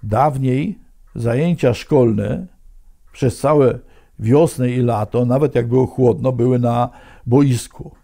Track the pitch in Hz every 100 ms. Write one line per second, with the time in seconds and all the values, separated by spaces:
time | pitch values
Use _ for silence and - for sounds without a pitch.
0 | 107 107 143 135 131 127 170 - - _
1 | _ 113 117 120 165 175 135 113 - 147
2 | 120 104 104 135 185 _ - - - -
3 | _ - 135 - 135 151 135 123 - _
4 | _ _ 110 139 160 - 127 123 120 113
5 | 107 120 123 127 147 120 120 127 127 -
6 | 127 - 131 123 120 127 120 117 123 -
7 | - - - 123 139 123 - - - -